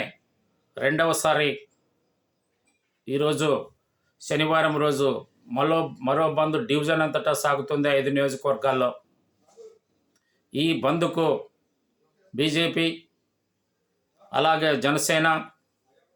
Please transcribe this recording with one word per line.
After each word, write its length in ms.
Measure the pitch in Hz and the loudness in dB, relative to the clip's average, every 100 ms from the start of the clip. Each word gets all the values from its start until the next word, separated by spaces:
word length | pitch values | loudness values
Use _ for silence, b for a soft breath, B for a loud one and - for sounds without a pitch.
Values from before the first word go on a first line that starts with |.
| 110 - _ _ _ _ _ - | -2 -10 _ _ _ _ _ -2
రెండవసారి 720 | 131 156 165 160 160 151 147 - - _ _ _ _ _ _ _ _ _ _ _ _ _ - | 0 2 2 2 2 2 0 -2 -12 _ _ _ _ _ _ _ _ _ _ _ _ _ -6
ఈరోజు 400 | 139 151 143 156 120 - _ _ _ _ _ | -2 0 0 0 0 -2 _ _ _ _ _
శనివారం 520 | - 151 156 160 156 151 | -4 -2 2 2 2 2
రోజు 300 | 151 135 139 113 - _ - | 0 2 0 -2 -8 _ -8
మరో, 260 | 120 151 165 147 117 | -2 2 0 -2 -4
మరో 260 | 127 143 156 | -2 0 0
బంద్ 240 | 147 156 151 117 | 0 0 0 0
డివిజన్ 360 | 147 151 160 | 0 0 0
అంతటా 280 | 156 151 156 | 0 -2 -2
సాగుతుంది 540 | 143 147 139 135 147 143 | 0 0 -2 -2 -2 2
ఐదు 220 | 139 139 | 2 2
నియోజకవర్గాల్లో. 800 | 143 139 131 143 135 135 131 123 - _ _ _ _ _ - 440 - _ _ _ _ _ _ _ | 0 0 -2 -2 0 0 0 0 -2 _ _ _ _ _ -20 -20 -20 _ _ _ _ _ _ _
ఈ 140 | 135 160 151 | -4 -2 0
బంద్కు 460 | 127 165 170 165 160 113 - _ _ _ _ _ _ _ _ | 0 0 -2 0 0 -2 -6 _ _ _ _ _ _ _ _
బీజేపీ, 520 | 117 151 151 170 - 165 165 - _ _ _ _ _ _ _ _ _ _ _ - | -4 0 0 0 0 -2 -4 -14 _ _ _ _ _ _ _ _ _ _ _ -6
అలాగే 380 | 131 156 156 156 135 | 0 2 2 2 2
జనసేన, 460 | 135 147 - 160 160 160 220 _ _ _ _ _ _ | 0 0 2 2 2 0 -4 _ _ _ _ _ _